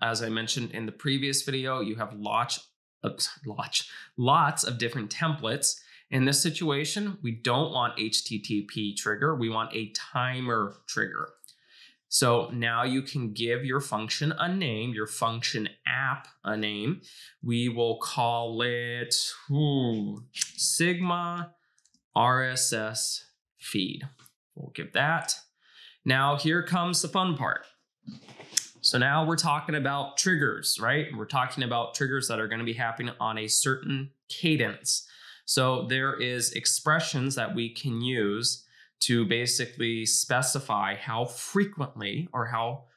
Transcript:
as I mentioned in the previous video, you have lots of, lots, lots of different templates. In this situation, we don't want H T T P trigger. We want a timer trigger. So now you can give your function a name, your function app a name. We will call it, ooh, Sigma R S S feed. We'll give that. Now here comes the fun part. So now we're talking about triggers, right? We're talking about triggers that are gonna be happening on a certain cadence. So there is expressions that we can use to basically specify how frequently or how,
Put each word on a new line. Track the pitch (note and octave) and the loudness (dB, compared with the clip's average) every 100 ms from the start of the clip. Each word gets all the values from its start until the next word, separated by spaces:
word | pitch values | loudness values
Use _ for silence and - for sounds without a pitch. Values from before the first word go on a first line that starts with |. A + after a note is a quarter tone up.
as | A#2 A2+ | 0 0
I | A2+ | 0
mentioned | A2 A2+ C3 A#2+ | -2 -2 -2 -4
in | A2 A2 | -6 -8
the | |
previous | - C#3+ C3+ C#3 C3+ | -4 -2 0 0 -2
video, | - C3+ C3 C3 | -2 -4 -2 -2
you | G#2+ A2 | -4 -4
have | G#2 | -6
lots | G#2 G#2 A2 B2 - - _ _ _ | -6 -2 0 0 -4 -8 _ _ _
of, | - - - - A#2+ | -6 -4 -6 -6 -10
lots, | G#2 - - - - - - | -8 -4 -4 -4 -10 -12 0
lots | B2+ D#3 D3 D#3 | 6 6 6 2
of | - A#2+ | 0 0
different | A#2 B2+ G#2 | -2 -2 -6
templates. | - D#3+ D3 A2 C3+ - - - - _ | -2 0 0 -2 0 0 -2 -8 -20 _
In | C3 C3 | 2 4
this | C#3 | 4
situation, | F3 D3+ D#3+ C#3+ D3+ G#3 G#3 F#3 | 2 0 0 0 0 -2 -4 -4
we | B2+ | -4
don't | A2+ B2+ B2+ D#3 | -2 2 4 4
want | B2+ A#2+ - | 2 0 0
H | G#2+ - - | -2 -2 -2
T | A2 | -6
T | - G#2 | -2 -4
P | G#2 A2 G#2 | -2 -4 -4
trigger. | G2+ G#2+ G#2+ C#3+ D3 | -4 -4 0 0 0
We | A2+ | -2
want | A2+ A2 | -2 -2
a | A2 G#2+ | -4 -6
timer | - - B2+ B2+ B2+ B2+ A2+ G2+ - - | -8 -6 -2 -2 -2 -2 -2 -2 -6 -6
trigger. | - G2+ - - - - - _ - - _ _ | -2 -2 -4 -10 -12 -20 -20 _ -20 -20 _ _
So | - B2+ A#2 - | 4 6 6 2
now | A#2+ A#2 A#2 | -2 0 0
you | B2+ C3 | 2 0
can | C3+ C#3 A#2 | -2 -4 -4
give | G#2 A#2 B2 C3+ | -2 0 0 0
your | C3+ | 0
function | C#3+ G#2+ A2 - D3+ D#3+ | 0 -2 -2 0 0 0
a | F3 | 0
name, | F#3+ D#3 G#2+ A#2+ | 0 0 -2 -2
your | A2 A2 | -4 -4
function | - A#2 A2+ - A2 G#2+ - - | -2 -2 0 -2 -2 -4 -4 -2
app | B2+ C3+ C#3 - _ | 0 0 -2 -8 _
a | - G#2+ | -4 -2
name. | G#2+ G#2 A2+ F#3+ - - - - | -2 -2 -2 -4 -8 -20 -20 -8
We | A#2+ A#2+ A#2+ | -2 0 0
will | A#2 A#2 A2+ | 2 0 0
call | - - A#2+ A#2 A#2 A2+ | -2 0 2 2 -2 0
it, | B2 A#2+ A#2+ A#2+ A#2+ - - - - | 0 0 -2 -4 0 0 0 -6 -2
ooh, | C#3+ D3+ C#3 B2 A2 G#2 G#2 A#2+ | 2 4 4 2 2 -2 -6 -10
Sigma | - - - - - E3+ F3 F3+ F3 F3 F3 E3+ _ _ _ _ _ _ G#2+ | -8 -6 -2 -2 2 2 2 0 0 -2 -6 -8 _ _ _ _ _ _ 2
R | A#2+ B2+ | 4 4
S | C3 B2+ - | 2 0 0
S | A2+ G#2+ A#2 - - - _ _ _ | 0 -2 -2 -4 -4 -10 _ _ _
feed. | - G2+ F#2 - C#3 - - _ _ - | -4 -2 0 -4 -12 -16 -20 _ _ -16
We'll | C3+ | -14
give | - - | -12 -4
that. | - C#3+ E3 - - - _ _ - - - - | 0 2 2 -2 -6 -10 _ _ -20 -20 -4 2
Now | C3 C#3 C#3+ | 4 4 2
here | D#3 E3+ | 2 2
comes | F3 F3 F3 E3+ | 2 0 2 0
the | E3+ | 0
fun | F#3+ F#3 C#3+ | 0 0 0
part. | G2+ - - _ _ _ - - - - - - - - | 0 -2 -6 _ _ _ -18 -16 -18 -20 -4 -2 -2 0
So | - B2+ | 2 4
now | C3 D3 D#3+ | 6 6 4
we're | E3 | 4
talking | E3 C#3+ D#3+ | 2 2 0
about | D3+ C#3 C#3+ C#3 - | 0 2 0 0 0
triggers, | F#3+ E3+ C#3 - - - | 2 4 2 0 -2 0
right? | A2+ C#3+ D3 A2 | 2 2 0 -6
We're | G#2+ | -2
talking | C3+ C3 - | 0 0 0
about | B2 A#2+ A#2 - | 0 0 -2 -2
triggers | C#3 C3+ B2+ | 0 0 0
that | A2+ | -2
are | A2 | -2
gonna | A2+ | -2
be | A#2 | -4
happening | A2+ A#2 A#2 A#2+ - | -2 -4 -4 -8 -4
on | A2+ A2 | -4 -2
a | G#2+ | 0
certain | - C3+ C3+ C#3+ C3+ C#3 - - | 2 2 0 -2 -4 -6 -12 -14
cadence. | - E3 D3+ G#2+ - - - - - - - - | -2 2 4 2 -2 -2 -2 -4 -16 -20 -12 -2
So | - C3 B2+ A#2+ | 2 2 2 0
there | C3 C3+ | 0 0
is | - B2 B2 A2+ | 0 -2 0 -2
expressions | - - - D3+ D#3+ E3 C#3+ C3+ C3+ | -2 0 0 2 2 2 0 0 0
that | A2 A#2 | -2 -2
we | A#2 | -2
can | A#2 C3+ A2+ | -4 -4 -2
use | B2 B2+ G2+ G#2 A#2+ - - - - _ | 0 2 0 2 0 -2 -8 -20 -20 _
to | - A#2+ G#2 | 2 4 4
basically | A#2 A#2+ - A#2+ - A#2 A2+ G#2+ | 2 2 0 -2 -2 -2 0 2
specify | - - B2+ C3+ C3+ - G#2 G2 G2+ | 0 2 2 2 0 0 0 0 -2
how | - A2+ A#2 | -4 -2 -2
frequently | - - G3 G3+ D#3 C3+ B2 G#2 A#2+ F3 | -6 -2 0 0 -2 -6 -6 -4 -4 -4
or | B2+ A#2 | -4 -2
how, | A#2 A#2 C3+ - | -2 -2 -4 -12